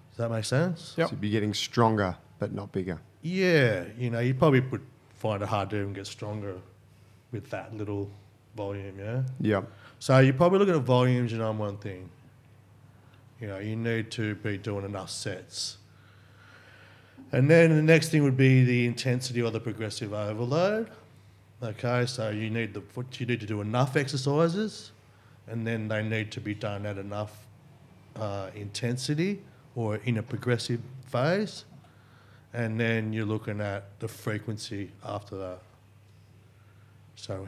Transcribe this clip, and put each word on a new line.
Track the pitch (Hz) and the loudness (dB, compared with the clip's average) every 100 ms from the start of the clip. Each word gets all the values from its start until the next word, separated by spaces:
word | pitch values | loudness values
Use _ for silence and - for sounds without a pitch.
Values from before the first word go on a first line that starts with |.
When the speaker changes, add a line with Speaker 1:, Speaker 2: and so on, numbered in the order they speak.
| - | -16
Speaker 1:
Does | - | -4
that | 117 | -2
make | 113 107 | -2 0
sense? | 127 180 160 - - | 2 2 -2 -8 -2
Speaker 2:
Yep. | 165 | -2
Speaker 3:
So | |
you'd | - | 0
be | 104 | 0
getting | 107 104 | 2 0
stronger, | 101 - - 113 110 95 - - - | -2 -2 4 6 6 0 -2 -14 -8
but | 104 | -6
not | 101 101 | -6 -6
bigger. | 98 92 82 - - | -4 -4 -6 -10 -12
Speaker 1:
Yeah, | 160 185 180 160 120 95 87 113 | -6 0 4 6 4 2 -4 -6
you | 123 | -4
know, | 117 | 0
you | 123 131 | 0 4
probably | 165 131 | 6 6
would | 131 107 - - - - | 4 -4 -10 -20 -20 -6
find | 110 101 | -2 -2
it | 101 | 0
hard | 104 95 | 0 0
to | 104 | -2
even | 98 | -4
get | 98 98 | -6 -10
stronger | - 104 107 101 92 - - - - - - _ | -10 -8 -8 -8 -12 -16 -20 -20 -20 -20 -20 _
with | 107 - | -12 -8
that | 101 - 107 | -10 -8 -8
little | 104 101 101 - - _ _ - | -6 -6 -6 -12 -20 _ _ -10
volume, | 101 101 98 95 | -8 -8 -10 -10
yeah? | 104 123 131 131 | -6 -4 -4 -2
Speaker 3:
Yep. | 107 98 95 - - - | 2 2 0 -12 -20 -8
Speaker 1:
So | - 131 | 4 8
you're | 135 | 8
probably | 131 175 196 | 6 4 6
looking | 202 160 | 4 2
at | |
volumes, | 127 123 127 123 120 | 4 4 4 2 0
you | 113 | -2
know, | 110 | -2
one | 107 104 101 | -2 -4 -6
thing. | 104 92 92 - - - - - - - - - - - - - | -10 -10 -14 -20 -20 -20 -20 -20 -20 -20 -20 -20 -20 -20 -20 -14
You | 110 | -10
know, | 95 | -8
you | 107 113 | -6 -4
need | 117 113 110 | 0 -2 -2
to | - 107 104 | -4 -4 -2
be | 110 98 | -4 -4
doing | 107 101 98 | -4 -4 -4
enough | 98 92 | -8 -8
sets. | - 107 92 - - - - - - - - - - - - - - - - - - - | -8 -8 -8 -10 -10 -10 -10 -20 -20 -20 -20 -20 -20 -20 -20 -20 -20 -20 -20 -20 -20 -4
And | 131 139 | 2 6
then | 165 165 156 | 8 8 6
the | |
next | 156 160 160 | 8 6 6
thing | 156 | 4
would | 139 131 | 4 6
be | 131 131 | 8 8
the | 123 123 120 | 6 4 2
intensity | 117 131 123 127 120 | 0 -2 -2 -2 -2
or | 117 | -2
the | 107 | -2
progressive | 117 104 107 - 107 | -4 -6 -6 -6 -6
overload. | 104 104 107 120 151 190 214 226 - - - - - - - | -4 -4 -4 -2 2 2 0 -6 -12 -20 -20 -20 -20 -20 -10
Okay, | 117 107 123 123 120 | -10 -4 -2 0 0
so | - 110 | -2 -4
you | 107 110 | -2 -2
need | 113 110 | -2 -4
the, | 101 90 127 123 - | -6 -12 -10 -10 -6
you | 120 | -2
need | 117 | -2
to | 104 | -2
do | 104 | -4
enough | 104 123 135 147 | 0 2 2 2
exercises, | 131 139 135 143 170 185 214 - - - - - - - - | -2 -2 0 2 2 2 -4 -8 -18 -20 -20 -20 -20 -20 -10
and | 113 113 | -6 -2
then | 113 107 | -2 -2
they | 110 | -2
need | 110 110 107 | 0 -2 -4
to | - | -6
be | 107 101 | -8 -4
done | 107 101 104 | -4 -4 -6
at | 98 | -8
enough, | 101 104 104 - - - - - - - - - | -8 -6 -6 -10 -20 -20 -20 -20 -20 -20 -18 -8
uh, | 107 101 95 104 | -6 -6 -8 -10
intensity | 101 - 120 123 135 151 185 196 - - - 120 | -10 -4 -4 -2 -2 0 0 -2 -10 -20 -12 -4
or | 110 104 | -2 -2
in | 123 110 | 0 -2
a | |
progressive | - 110 123 117 - 120 - - - | -2 -4 0 0 0 -4 -6 -16 -4
phase. | 123 143 196 214 - - - - - - - - - - | 0 2 2 -2 -8 -18 -20 -20 -20 -20 -20 -20 -20 -10
And | 120 113 110 | -4 -2 0
then | 117 113 107 | 2 2 0
you're | 110 107 | -2 -2
looking | 110 110 104 | -2 -4 -4
at | 104 98 98 - | -4 -6 -10 -10
the | 110 | -10
frequency | - - 107 113 104 - 101 92 - 110 | -8 -6 -4 -6 -8 -8 -8 -10 -12 -10
after | 104 - 95 | -8 -8 -10
that. | 92 90 - - - - - - - - - - - - - - - - | -10 -12 -18 -20 -20 -20 -20 -20 -20 -20 -20 -20 -20 -20 -20 -20 -20 -18
So | - 95 | -10 -10